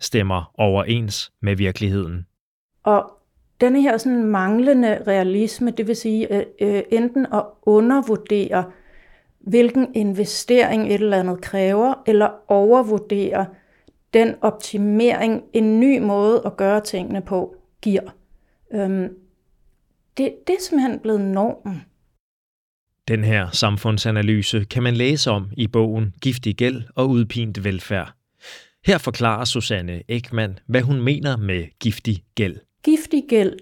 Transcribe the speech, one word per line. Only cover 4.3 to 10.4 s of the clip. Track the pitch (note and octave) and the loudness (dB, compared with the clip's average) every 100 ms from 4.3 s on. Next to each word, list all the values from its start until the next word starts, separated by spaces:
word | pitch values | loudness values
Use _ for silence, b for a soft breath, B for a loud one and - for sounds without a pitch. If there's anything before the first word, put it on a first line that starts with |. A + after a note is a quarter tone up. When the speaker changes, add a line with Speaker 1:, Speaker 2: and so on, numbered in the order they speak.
| G3+ F#3 A3 B3+ C4 A#3 G#3 - | 0 2 2 4 4 4 0 0
Speaker 2:
realisme, | G3 F#3 G3 A3 - A#3+ | 0 2 0 -2 -2 -4
det | A#3 A3 | -4 -4
vil | A3 | -4
sige, | A3+ A3 A3+ | -2 -2 -2
øh, | G3+ - - | -2 -4 -4
øh, | G#3 G3+ - | -2 -2 0
enten | A3+ A#3+ B3+ C4 | 0 0 -2 -2
at | G#3 - - | -2 -4 -4
undervurdere, | - G#3+ A3+ C4+ A#3+ G#3+ - G#3 G3 A3+ F3+ b b b b b b b | 2 4 6 2 0 -2 -2 -2 0 -2 -4 b b b b b b b
hvilken | - A3+ A#3+ B3 B3+ | 0 4 4 4 0
investering | A3 G#3 F#3+ G3+ - | 0 -2 -2 -4 -4